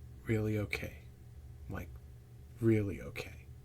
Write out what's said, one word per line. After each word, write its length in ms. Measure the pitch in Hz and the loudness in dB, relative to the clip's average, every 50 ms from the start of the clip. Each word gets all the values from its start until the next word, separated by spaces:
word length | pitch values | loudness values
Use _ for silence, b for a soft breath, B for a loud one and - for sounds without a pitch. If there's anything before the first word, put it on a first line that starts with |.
| - - - - - | -14 -12 -12 -6 0
really 340 | - 113 110 107 107 107 107 | 4 4 6 6 6 4 4
okay? 340 | 104 - - - - - - - - - - - - - - - - - - - - - | 4 2 0 -2 -2 -4 -6 -10 -12 -14 -14 -16 -16 -16 -14 -14 -14 -12 -12 -12 -8 -6
Like, 200 | 95 95 95 - - - - - - - - - - - - - - - | -4 -4 -4 -6 -8 -10 -12 -12 -14 -16 -16 -16 -16 -16 -16 -14 -4 4
really 420 | 117 113 110 107 101 101 - - | 6 8 8 8 8 4 0 -2
okay? 440 | - 71 - - - - - - - - - - - | -4 -6 -6 -6 -6 -6 -8 -12 -14 -14 -16 -16 -16